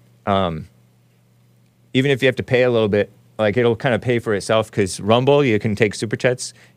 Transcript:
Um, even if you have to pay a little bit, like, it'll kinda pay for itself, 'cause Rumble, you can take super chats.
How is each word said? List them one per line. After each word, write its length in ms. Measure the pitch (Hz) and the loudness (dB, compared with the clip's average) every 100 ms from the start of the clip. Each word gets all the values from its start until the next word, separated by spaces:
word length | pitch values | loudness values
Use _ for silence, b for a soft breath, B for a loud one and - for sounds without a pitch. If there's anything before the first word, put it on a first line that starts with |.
| _ _ 101 | _ _ -4
Um, 420 | 98 90 80 - _ _ _ _ _ _ _ _ _ _ _ _ | -2 -2 -6 -12 _ _ _ _ _ _ _ _ _ _ _ _
even 180 | 127 139 | -2 0
if 100 | 127 | 2
you 60 | 131 | 2
have 80 | 117 | 0
to 60 | |
pay 200 | 95 123 | -2 2
a 80 | 127 | 2
little 160 | 117 107 | 2 2
bit, 240 | 104 98 _ _ - | 0 -2 _ _ -2
like, 160 | 107 107 | 0 2
it'll 200 | 120 110 | 0 0
kinda 240 | 139 107 | -2 -2
pay 180 | 127 120 | -2 -2
for 140 | 120 | -2
itself, 380 | 98 - 110 110 | -4 0 0 0
'cause 280 | - 95 - | -2 -4 -4
Rumble, 460 | 98 120 131 143 139 | 0 2 4 2 2
you 140 | 107 | 0
can 160 | 117 101 | -2 0
take 180 | 107 | -2
super 220 | - 110 123 | -2 -6 -2
chats. 380 | 127 127 - b b | -2 -2 -8 b b